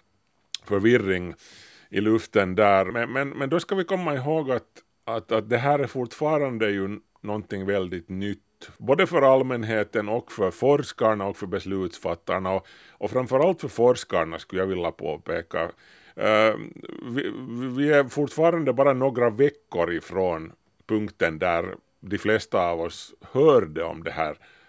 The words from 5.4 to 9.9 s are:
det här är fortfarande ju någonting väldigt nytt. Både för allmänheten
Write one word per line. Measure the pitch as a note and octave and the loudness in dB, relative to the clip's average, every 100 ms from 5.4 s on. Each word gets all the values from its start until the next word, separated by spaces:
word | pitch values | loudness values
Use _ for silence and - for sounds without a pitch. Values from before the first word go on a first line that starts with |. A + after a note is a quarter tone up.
| G#2+ | 2
det | A#2 | 0
här | C#3 D3 | 2 2
är | C3+ | 0
fortfarande | C3+ A#2+ - D3+ D#3 C#3 A#2 A2 | -4 -6 -4 0 0 0 0 0
ju | G2+ G2 G#2 - _ | 0 -4 -8 -14 _
någonting | G#2 G#2+ G2+ G2+ F#2+ | -8 -6 -6 -6 -2
väldigt | G2+ F2+ F2+ - | -2 -2 -6 -8
nytt. | F#2+ G2+ G2+ _ _ - - | -6 -6 -8 _ _ -20 -6
Både | A2 C#3+ F#3 | 0 2 2
för | E3+ | 4
allmänheten | C#3 C3 C3 B2 A2 A2 G#2 | 6 6 4 -2 -2 -2 -2